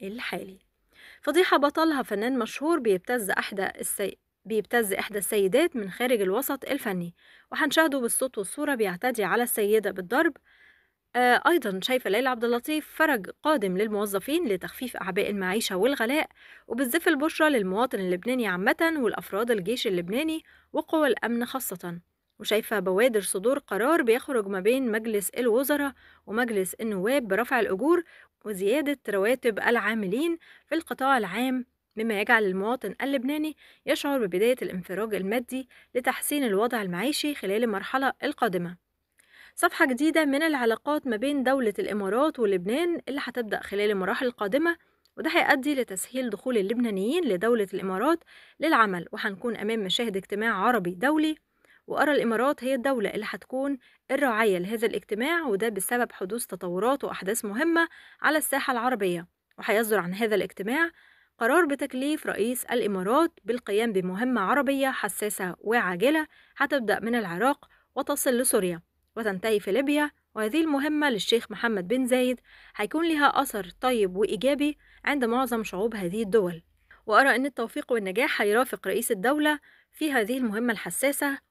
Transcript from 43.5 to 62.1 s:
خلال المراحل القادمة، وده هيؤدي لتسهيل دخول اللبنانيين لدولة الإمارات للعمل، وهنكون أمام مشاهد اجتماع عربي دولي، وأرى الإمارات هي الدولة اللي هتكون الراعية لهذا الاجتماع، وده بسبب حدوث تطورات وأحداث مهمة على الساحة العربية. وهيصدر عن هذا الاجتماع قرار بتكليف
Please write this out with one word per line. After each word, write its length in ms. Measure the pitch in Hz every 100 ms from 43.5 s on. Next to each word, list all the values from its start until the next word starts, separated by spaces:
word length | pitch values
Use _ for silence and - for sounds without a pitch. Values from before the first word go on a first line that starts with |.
| 196
خلال 300 | - 202 208
المراحل 360 | 202 185 240 254
القادمة، 500 | - 202 254 330 339 _ _ _ -
وده 140 | 311
هيؤدي 440 | 330 - 285 269
لتسهيل 560 | 277 226 185 - 254 254
دخول 280 | 202 262 240
اللبنانيين 640 | 190 233 240 196 202 330
لدولة 440 | 311 180 220 240 196
الإمارات 500 | 190 190 185 262 330 _ - - -
للعمل، 460 | 311 277 214 180 -
وهنكون 440 | 208 226 190 240 220
أمام 240 | 208 226
مشاهد 360 | 185 180 233 190
اجتماع 380 | - 208 226
عربي 400 | 202 208 240 175
دولي، 420 | 180 262 311 311 311 _ _ _ _ -
وأرى 260 | - 294
الإمارات 520 | 285 208 220 262 294
هي 100 | 247
الدولة 360 | 269 247 262 196
اللي 160 | - 214
هتكون 500 | 196 - 254 277 277 _ _ -
الراعية 480 | 269 277 208 226 185
لهذا 280 | 185 226 226
الاجتماع، 560 | 202 - 208 262 339
وده 260 | 311 196 226
بسبب 440 | 196 - 247 240
حدوث 340 | - 185 233 -
تطورات 580 | 180 185 175 220 277
وأحداث 400 | 208 185 185 226
مهمة 440 | 208 208 330 330 330 - - -
على 160 | 254 302
الساحة 340 | 302 277 277
العربية. 540 | 247 240 247 196 175 170 _ _ -
وهيصدر 400 | - 214 226 208
عن 160 | 175
هذا 200 | 190 226
الاجتماع 560 | 208 180 - 196 277 339 - - _ _ -
قرار 260 | 233 311
بتكليف 600 | 330 277 285 254 277